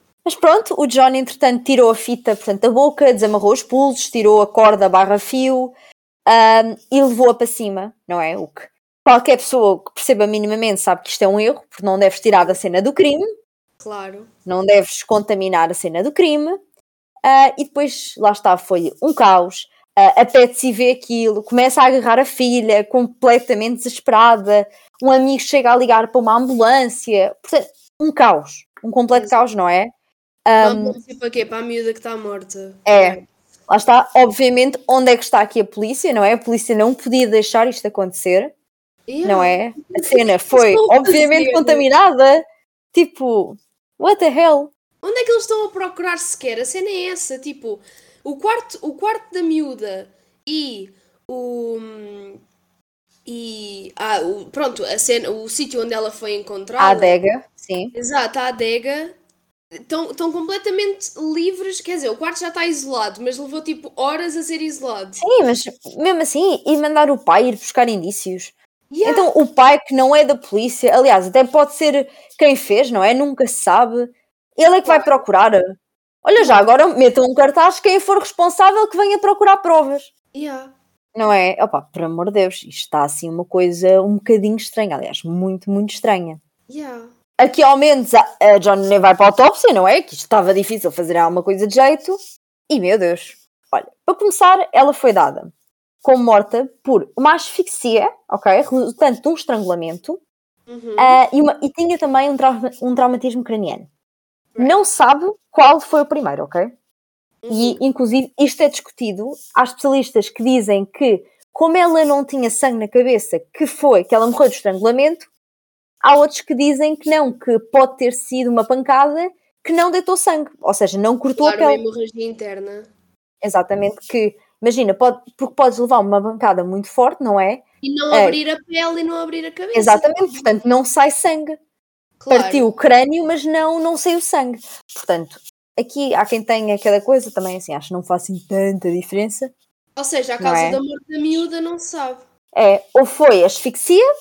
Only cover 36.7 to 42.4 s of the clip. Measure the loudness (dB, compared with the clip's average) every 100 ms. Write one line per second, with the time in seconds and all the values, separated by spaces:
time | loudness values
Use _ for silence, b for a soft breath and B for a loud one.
36.7 | 0 0 -2 -2 0 2 0 0 0 -2
37.7 | -2 -8 -6 -8 -6 -2 -2 -2 _ _
38.7 | _ _ _ -14 -6 -2 0 0 -2 -6
39.7 | -12 -10 -8 0 0 2 0 2 4 4
40.7 | 4 4 4 4 4 4 2 2 0 2
41.7 | 2 4 4 4 6 4 4